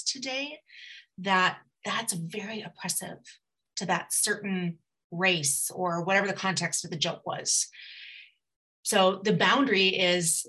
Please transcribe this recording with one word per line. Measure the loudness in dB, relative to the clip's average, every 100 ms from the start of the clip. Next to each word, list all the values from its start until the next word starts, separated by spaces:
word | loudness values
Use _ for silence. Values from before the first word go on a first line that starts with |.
| -6
today, | -6 -6 -6 -6 -10 _ -20 -20 -20 _ -8
that | 0 4 2 0 _ _ -4
that's | -4 -4
very | -6 -6 -8 -8 -10
oppressive | -10 -10 -6 -6 -6 -14 -18 -20 _ _ _ -8
to | -2
that | -2 0
certain | -2 0 -2 -2 -2 -2 -4 _ _ -10
race," | 0 2 2 0 -2 -4
or | -2 -2 0
whatever | 2 2 2
the |
context | 0 0 0 -2 -4
of | -4
the | -2
joke | -2 -2 -8
was. | -6 -2 0 -2 -8 -18 -18 -18 -18 -20 _ _ _ _ _
So | 0 4 4 4
the | 2
boundary | 4 6 6 4 6 4
is | 4 2 4 2 0